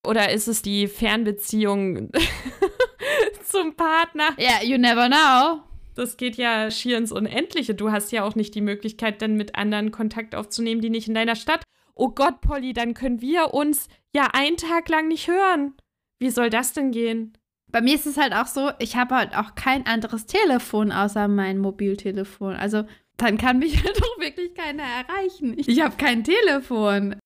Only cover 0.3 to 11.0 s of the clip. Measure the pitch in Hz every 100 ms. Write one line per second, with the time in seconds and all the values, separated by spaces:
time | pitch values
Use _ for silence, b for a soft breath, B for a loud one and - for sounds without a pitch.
0.3 | 214 226 220 202 202 202 202 220 220 214
1.3 | 208 - 214 208 202 196 139 110 - -
2.3 | - 262 - 392 - 494 - 539 587 427
3.3 | - - 392 320 302 330 320 330 311 302
4.3 | 285 247 233 233 262 240 233 247 285 302
5.3 | 254 294 320 - - - - 247 - 247
6.3 | 240 240 226 214 220 247 233 233 - 214
7.3 | 240 349 339 226 202 214 208 208 226 202
8.3 | 220 208 214 202 208 220 220 226 208 220
9.3 | 214 208 - 208 208 214 214 220 220 220
10.3 | - 214 - 226 226 226 226